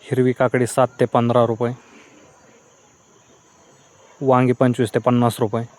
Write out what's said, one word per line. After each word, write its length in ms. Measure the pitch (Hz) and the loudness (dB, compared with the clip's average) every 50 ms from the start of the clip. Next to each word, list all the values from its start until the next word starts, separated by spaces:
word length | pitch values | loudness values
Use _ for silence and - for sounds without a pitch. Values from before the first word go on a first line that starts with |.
| - | -6
हिरवी 280 | - 135 123 127 127 | -4 -2 0 0 0
काकडी 340 | 123 - 131 127 - 127 127 | 0 0 -2 0 0 0 -2
सात 220 | - - - 131 120 - - | -2 0 0 0 0 0 -4
ते 40 | 127 | -4
पंधरा 400 | 117 - 123 117 117 120 123 117 | 0 0 0 0 2 2 2 2
रुपये, 280 | 113 117 110 120 120 127 127 - - - - - - - - - - _ _ _ - _ - _ _ _ _ _ _ _ _ _ _ _ _ _ _ _ _ _ _ _ _ _ _ _ _ _ _ _ _ - - - _ | 0 -2 -4 -4 -6 -6 -8 -16 -20 -20 -20 -20 -20 -20 -20 -20 -20 _ _ _ -20 _ -20 _ _ _ _ _ _ _ _ _ _ _ _ _ _ _ _ _ _ _ _ _ _ _ _ _ _ _ _ -20 -20 -16 _
वांगी 320 | 143 131 127 123 127 123 | 0 2 2 4 4 2
पंचवीस 420 | 123 - 131 127 120 - 123 110 - | 0 0 0 0 0 -2 -4 -2 -4
ते 40 | 127 | -2
पन्नास 420 | - 127 123 120 120 120 113 - | 0 0 0 2 0 0 0 -2
रुपये 240 | 120 104 110 113 117 117 - | -6 -4 -4 -6 -8 -8 -14